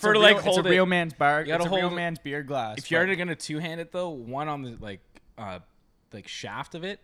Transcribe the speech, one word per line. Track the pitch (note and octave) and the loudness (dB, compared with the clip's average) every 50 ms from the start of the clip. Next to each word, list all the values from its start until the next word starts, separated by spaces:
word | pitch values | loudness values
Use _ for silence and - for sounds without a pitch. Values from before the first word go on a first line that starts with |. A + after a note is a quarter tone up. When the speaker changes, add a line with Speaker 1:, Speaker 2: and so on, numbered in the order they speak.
Speaker 1:
prefer | - G#3+ G#3+ | 2 4 6
Speaker 2:
a | |
Speaker 1:
to, | G#3+ | 8
like, | G#3 G#3 G#3 | 8 8 8
Speaker 2:
real, | G3+ E3 | 8 4
Speaker 1:
hold | G3+ F#3 F#3 | 2 2 4
Speaker 2:
it's | E3+ | 4
a | F#3 | 4
Speaker 1:
it. | F3 | 4
Speaker 2:
real | F#3 F#3 | 4 4
man's | F3+ F#3 F3 E3+ D#3+ C#3 | 4 4 2 0 -2 -2
bar-, | - C#3+ C#3+ D3 D3+ | 2 2 4 4 2
Speaker 1:
You | D#3 D3 | 0 0
gotta | D#3 E3+ F3 | 0 0 0
Speaker 2:
it's | E3+ F#3+ | 0 0
a | |
real | F#3 F3+ | 0 0
Speaker 1:
hold | F3 F3 | 0 -2
it. | |
Speaker 2:
man's | F3 F3 E3+ E3 D3+ | -2 -4 -4 -4 -6
beer | - D3 C#3 D3 D3 | -8 -8 -6 -6 -6
glass, | C3+ C#3+ C3+ A#2 A2 G#2+ A#2 | -4 -4 -4 -4 -4 -6 -10
Speaker 1:
If | B2 - | -6 -2
you're | E3 E3 F3 | 0 2 2
Speaker 2:
but | F#3 F#3+ | 2 0
Speaker 1:
gonna | E3 F3 F3+ D#3+ | 0 -2 -4 -6
two-hand | - - - D3+ D3+ E3 E3 D#3+ E3 | -6 -8 -8 -6 -6 -6 -6 -8 -8
it, | E3+ E3 - | -10 -8 -6
though, | F3+ F3+ F3 | -6 -6 -6
one | D#3+ C3 A#2 A2+ B2+ C3+ D3+ D#3 | -6 -10 -10 -8 -6 -6 -4 -4
on | D3 C#3+ C3+ | -6 -6 -8
the, | B2 A#2 A2 | -10 -12 -12
like, | A2 G#2 G2 F#2 _ _ _ _ _ _ _ | -12 -12 -12 -12 _ _ _ _ _ _ _
uh, | - A2 G2 F#2 F2+ - _ _ _ _ _ _ _ _ _ - | -14 -12 -12 -12 -12 -14 _ _ _ _ _ _ _ _ _ -18
like, | G#2 F#2 - | -18 -16 -14
shaft | - - - G#2+ G2+ B2 C#3+ - - | -12 -12 -10 -10 -10 -10 -10 -10 -12
of | E3+ E3 | -12 -10
it | F#3+ G3+ - | -12 -12 -12